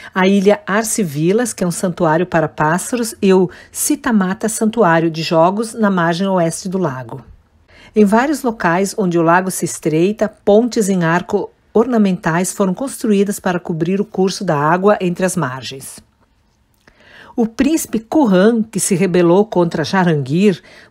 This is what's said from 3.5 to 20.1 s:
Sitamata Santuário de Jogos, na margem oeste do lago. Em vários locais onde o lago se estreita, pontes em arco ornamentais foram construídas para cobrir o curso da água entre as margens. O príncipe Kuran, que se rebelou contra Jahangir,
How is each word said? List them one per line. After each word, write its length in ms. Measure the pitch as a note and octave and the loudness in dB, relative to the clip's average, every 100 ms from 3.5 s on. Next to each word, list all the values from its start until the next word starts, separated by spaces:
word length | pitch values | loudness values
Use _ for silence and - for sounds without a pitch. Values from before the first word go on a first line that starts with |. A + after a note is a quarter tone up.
| - - | -4 -18
Sitamata 760 | - - D4 C#4 A3 F#3 F#3+ A3 | -8 -4 -2 0 0 0 -2 -4
Santuário 640 | - A3 A3+ F#3+ E3 E3 | -2 -2 2 2 4 2
de 120 | D#3+ | -2
Jogos, 520 | D#3 E3 E3+ G3+ A3+ | -2 2 2 2 -6
na 160 | A#3+ G#3 | -2 -2
margem 380 | F#3 E3 E3+ G3 | 0 0 -2 0
oeste 400 | F#3+ E3 - G3 | 0 0 -4 -6
do 100 | F#3 | -4
lago. 460 | E3+ C3 A#2 - - - _ _ _ - - A3 | -4 -6 -12 -14 -16 -20 _ _ _ -20 -8 2
Em 80 | |
vários 400 | G#3 A3 C#4 C#4 | 4 4 2 -2
locais 500 | B3 A3 F3 F3 G3 - | -4 -2 0 0 -2 -2
onde 220 | F#3 E3+ | -2 2
o 40 | |
lago 280 | E3 F3 F#3 | 4 2 2
se 140 | - | -4
estreita, 640 | F3 - E3 D#3 F#3 G#3+ G#3 | -6 -4 -2 0 0 0 -4
pontes 600 | - - G#3 A#3+ A#3 G3 | -4 2 4 4 0 0
em 140 | F#3+ | 0
arco 480 | D#3+ F3 - G3+ - _ _ | 0 0 -2 -6 -6 _ _
ornamentais 760 | G#3 A#3+ A#3 G3+ F3+ E3+ D#3+ F3+ | 0 0 2 0 0 -2 -2 -4
foram 200 | - G3 | -2 -2
construídas 680 | F3+ C4+ - A#3 G3 G3+ G3+ | -2 -8 -6 -2 0 0 -2
para 180 | G3 F3 | -4 -4
cobrir 420 | - E3 E3 F#3+ | -4 -4 -2 -2
o 40 | |
curso 400 | G3+ - F#3+ F3+ | -4 -2 -2 -2
da 120 | F#3 D3 | -4 0
água 400 | D3+ F3 G3 G#3 | 2 2 2 2
entre 260 | F3+ F3 F#3 | 0 -2 -2
as 80 | |
margens. 640 | F3+ C3+ C3 A2 C3+ - - _ _ _ _ _ _ _ _ _ _ _ - - | -2 -6 -8 -12 -14 -16 -20 _ _ _ _ _ _ _ _ _ _ _ -20 -14
O 120 | - A3+ | -4 -2
príncipe 520 | - C#4 D#4 - A3 | 0 0 0 -4 -8
Kuran, 640 | - D#4+ B3 F3+ G#3 A#3+ | -2 0 2 4 4 2
que 160 | G#3+ F#3 | -2 -4
se 160 | - | -2
rebelou 500 | F3 F#3 F3 F3 F3+ G#3 | 0 2 2 4 4 2
contra 380 | F3 E3+ - | 2 0 0
Jahangir, 800 | C#3+ G3 F3 | -2 0 2